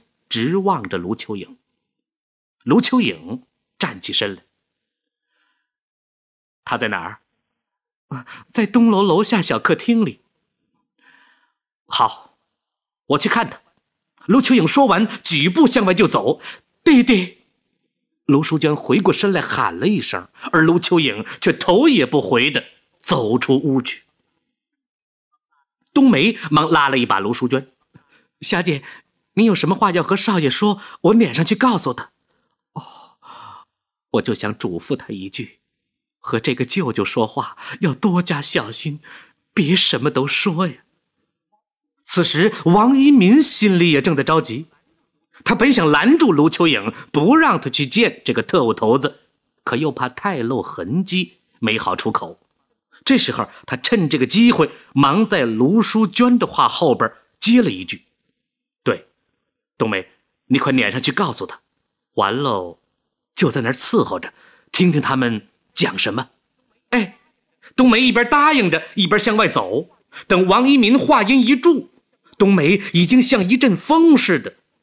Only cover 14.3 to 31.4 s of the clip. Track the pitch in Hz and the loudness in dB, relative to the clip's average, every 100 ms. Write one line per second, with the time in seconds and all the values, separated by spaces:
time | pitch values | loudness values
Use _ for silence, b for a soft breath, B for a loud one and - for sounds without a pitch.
14.3 | 226 - 240 165 277 262 180 220 B - | 2 4 2 2 2 2 2 -2 B -4
15.3 | 147 165 240 262 254 185 180 180 113 107 | 0 0 2 2 4 2 2 2 0 -2
16.3 | - B B B _ 330 262 247 208 180 | -4 B B B _ 4 4 4 2 0
17.3 | - _ _ _ _ _ _ _ _ - | -10 _ _ _ _ _ _ _ _ 0
18.3 | 139 160 156 151 151 - 156 185 - 202 | 0 0 -2 -2 -2 -2 0 0 0 0
19.3 | 175 110 - 107 85 156 170 - 92 92 | -2 -4 -4 -4 -2 -2 -2 -4 -8 -12
20.3 | B B 165 160 175 - 175 135 104 - | B B 2 2 2 2 0 0 -4 -10
21.3 | B 135 - - 190 311 220 123 147 - | B -2 -2 0 4 4 2 2 0 0
22.3 | 120 143 139 - _ _ _ - 151 107 | 0 0 -4 -8 _ _ _ -4 -2 0
23.3 | 123 - 135 147 135 - - _ _ _ | 0 0 0 0 -2 -4 -10 _ _ _
24.3 | _ _ _ _ _ _ _ _ _ _ | _ _ _ _ _ _ _ _ _ _
25.3 | _ _ _ _ _ _ 285 269 143 208 | _ _ _ _ _ _ 2 4 4 2
26.3 | - 160 151 156 160 139 135 117 98 101 | 0 -2 0 2 2 2 0 0 -2 -2
27.3 | 120 123 131 135 _ _ _ b b b | -4 -2 -2 -4 _ _ _ b b b
28.3 | _ - 175 170 139 B B B _ _ | _ 0 0 0 -4 B B B _ _
29.3 | 190 226 180 185 190 202 175 - 196 - | 0 2 2 0 0 0 0 -2 -2 0
30.3 | 185 143 - 208 202 B B 170 233 185 | 0 0 0 -2 -2 B B 2 4 2
31.3 | 156 | 0